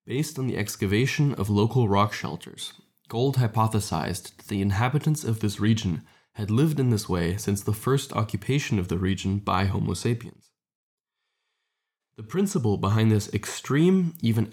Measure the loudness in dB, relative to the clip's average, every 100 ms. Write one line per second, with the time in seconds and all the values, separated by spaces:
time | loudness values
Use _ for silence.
0 | -8 -4 -4 -4 -4 -2 -4 -2 0 2
1 | 2 2 0 0 0 2 2 2 2 4
2 | 2 -2 -8 -8 -12 -14 -14 -16 _ _
3 | -8 -2 0 2 2 2 2 0 -2 -4
4 | -4 -6 -10 -18 -6 -2 0 2 0 0
5 | 0 -2 -2 -2 -2 0 2 2 2 -4
6 | -6 _ _ -8 0 2 2 2 2 0
7 | 0 -2 0 -2 -2 -2 -2 -2 0 0
8 | 0 -4 -4 -4 -2 -2 0 -2 0 -2
9 | 0 -2 -2 -2 0 0 0 0 -2 -2
10 | -2 -4 -6 -18 _ _ _ _ _ _
11 | _ _ _ _ _ _ _ _ _ _
12 | _ -20 -6 -2 0 2 2 2 2 4
13 | 6 4 2 -6 -6 -10 -2 2 4 4
14 | 2 0 0 2 0